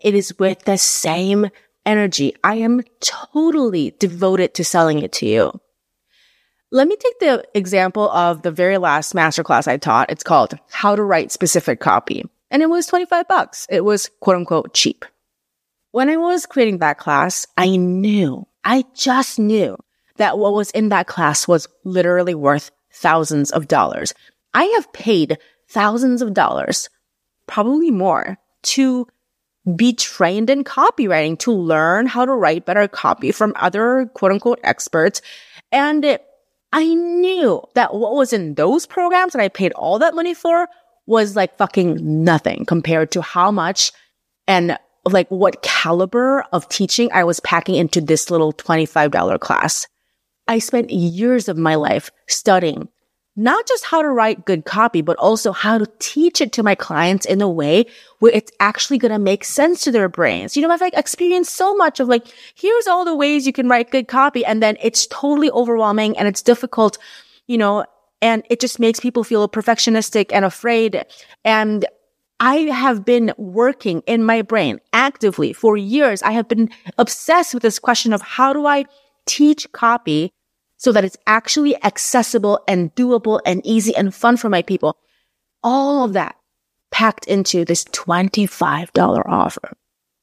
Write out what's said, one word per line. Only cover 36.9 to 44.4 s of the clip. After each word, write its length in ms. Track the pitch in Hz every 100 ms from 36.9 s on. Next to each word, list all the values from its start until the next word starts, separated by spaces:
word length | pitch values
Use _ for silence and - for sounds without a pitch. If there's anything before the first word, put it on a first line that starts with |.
knew 680 | 330 339 349 370 370 277 160 -
that 200 | - 233
what 200 | 208 220
was 180 | 277 262
in 220 | 220 165
those 320 | 147 151 302 -
programs 460 | - 349 359 370
that 100 | 277
I 60 | 202
paid 240 | - 185
all 260 | - 160 208
that 160 | 320
money 200 | 320 339
for 340 | 339 339 339 349 _ _ _ -
was, 280 | 226 208
like, 220 | 202 185 -
fucking 680 | 196 - 175 160 156 156
nothing 400 | 165 165 - -
compared 460 | - 170 156 160 160
to 120 | 185
how 280 | 160 180 185
much 400 | 208 165 190 - - _ _ _ _